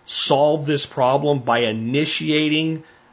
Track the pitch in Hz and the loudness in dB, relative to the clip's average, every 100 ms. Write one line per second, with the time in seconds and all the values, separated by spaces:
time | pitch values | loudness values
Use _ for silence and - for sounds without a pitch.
0 | - - - 139 151 156 143 143 - - | -8 -2 2 4 4 2 0 -2 -2 0
1 | 127 139 147 143 120 117 117 110 113 139 | 2 2 0 0 0 0 0 -2 -2 -2
2 | 151 - 156 151 151 151 160 156 - - | -2 -4 -2 0 0 0 -2 -4 -10 -20
3 | _ | _